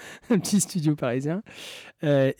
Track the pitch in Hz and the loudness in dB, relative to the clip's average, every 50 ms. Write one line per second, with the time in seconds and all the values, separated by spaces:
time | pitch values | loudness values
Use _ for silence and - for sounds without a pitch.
0 | - - - - _ - 240 175 - - 208 190 - - - 180 147 156 151 - | -20 -20 -20 -10 _ 0 0 0 2 2 0 0 0 0 -2 -2 0 0 0 0
1 | 143 123 120 131 139 147 170 208 - - - - - - - - - - - _ | 0 -2 -2 -2 -2 -4 -4 -6 -8 -12 -16 -18 -16 -16 -16 -18 -18 -20 -12 _
2 | 165 147 143 135 135 135 - | 0 2 4 4 4 2 2